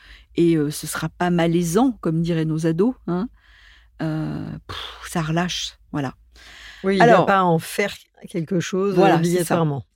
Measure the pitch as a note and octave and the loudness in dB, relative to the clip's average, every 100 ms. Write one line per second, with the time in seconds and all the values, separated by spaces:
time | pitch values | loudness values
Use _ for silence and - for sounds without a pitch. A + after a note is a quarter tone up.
0 | - - _ - E3+ D#3+ D3 D3+ D#3 - | -20 -20 _ 0 2 2 0 -4 -10 -8
1 | D#3 - F3+ F3 E3+ E3+ E3+ F#3 C4 A3+ | -8 -4 0 2 2 0 0 2 2 0
2 | F3 D#3+ E3+ E3 D#3+ D#3 D#3+ E3 A3+ B3 | -2 -2 0 -2 -2 -2 -2 0 0 -2
3 | - F3 A#3+ - _ _ - - _ _ | -6 -6 -6 -10 _ _ -20 -20 _ _
4 | D#3+ D#3 D3+ D3 D#3 D#3 - - - - | -6 -4 -6 -8 -10 -12 -12 -14 -14 -16
5 | - F3+ D#3 E3 F3+ - - - _ D3 | -8 -6 -2 -2 -2 -6 -10 -14 _ -8
6 | C3+ - _ - - - - - F#3+ G3 | -6 -10 _ -20 -20 -20 -20 -6 -2 4
7 | A#3 G3+ D#3 G3 F3+ D#3+ - - G3+ - | 6 6 6 4 4 2 -2 -4 -4 -6
8 | _ _ - F#3 D#3 F3+ - F#3 G3+ F3+ | _ _ -10 -8 -4 -4 -2 -2 0 4
9 | F#3+ E3 E3+ F3+ E3 F3 D#3 C#3 - | 4 4 2 0 0 0 0 -2 -8